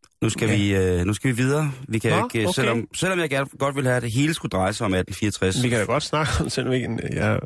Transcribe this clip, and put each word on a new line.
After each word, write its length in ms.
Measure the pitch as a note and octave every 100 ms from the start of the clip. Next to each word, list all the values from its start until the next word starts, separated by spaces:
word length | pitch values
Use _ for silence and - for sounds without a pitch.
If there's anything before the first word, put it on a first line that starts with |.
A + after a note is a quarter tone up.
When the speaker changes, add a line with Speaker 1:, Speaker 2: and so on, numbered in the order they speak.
| _ _
Speaker 1:
nu 60 | A2+
skal 200 | - A2+
Speaker 2:
Ja. 80 | G#2
Speaker 1:
vi, 180 | G2+ G2
øh, 280 | F#2 F2+ F#2
nu 80 |
skal 160 | G#2+ C3+
vi 60 | A#2+
videre. 360 | C3 D3 D3+ C3 C3+
Vi 100 | A2+
kan 120 | A2+
Speaker 2:
Nå, 160 | - B3
Speaker 1:
ikke, 120 | A2+
øh, 40 | G#2
Speaker 2:
okay. 80 |
Speaker 1:
selvom, 340 | D#3 A#2+ A#2 -
selvom 240 | - F#3 F3+
jeg 120 | D#3+
gerne, 160 | C#3 C3+ -
godt 160 | C#3 C#3
ville 120 | B2+
have, 60 | B2
at 60 |
det 100 | A#2
hele 220 | A2+ D3+
skulle 160 | D#3+ -
dreje 220 | F#2+ F#2
sig 120 | G#2+
om 100 | A2
atten 200 | F#2 F#2
fireogtres. 480 | - G#2+ - F#2+ A2
Speaker 2:
Vi 60 | B2
kan 100 | A#2
da 60 |
godt 180 | G2+ C3+
snakke 300 | - D3 D3+ -
om, 80 | C#3+
selvom 220 | C3+ B2
vi 40 | B2+
ikke, 220 | A2+ A2+ -
ja, 260 | - G#2+ G#2